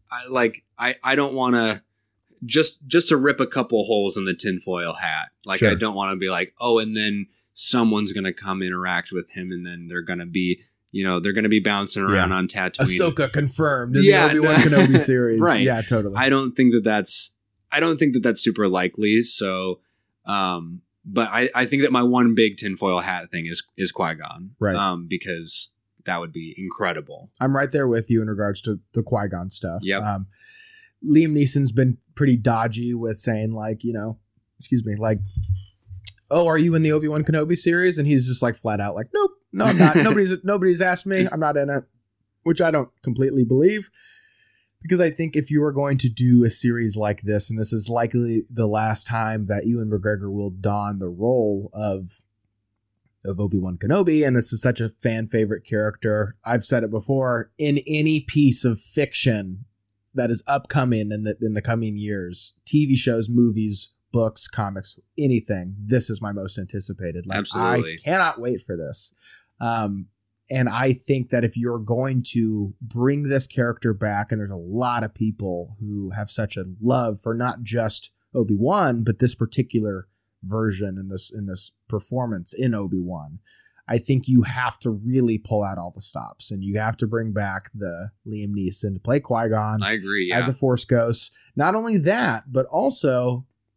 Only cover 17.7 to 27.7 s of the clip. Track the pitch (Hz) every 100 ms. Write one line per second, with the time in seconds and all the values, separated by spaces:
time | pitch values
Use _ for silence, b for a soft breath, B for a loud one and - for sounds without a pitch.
17.7 | 143 165 151 151 123 117 104 117 104 98
18.7 | 92 90 - 107 113 117 - 98 92 92
19.7 | 90 _ _ _ _ - 101 92 87 82
20.7 | 87 _ _ 87 101 107 113 127 123 123
21.7 | 139 139 123 123 123 120 113 110 98 101
22.7 | 92 98 90 95 90 85 87 82 85 -
23.7 | - 92 - 82 78 78 85 95 - 104
24.7 | 92 98 87 85 90 95 85 80 - -
25.7 | _ _ _ - 87 85 82 80 - 95
26.7 | - 92 80 71 73 - - 131 135 139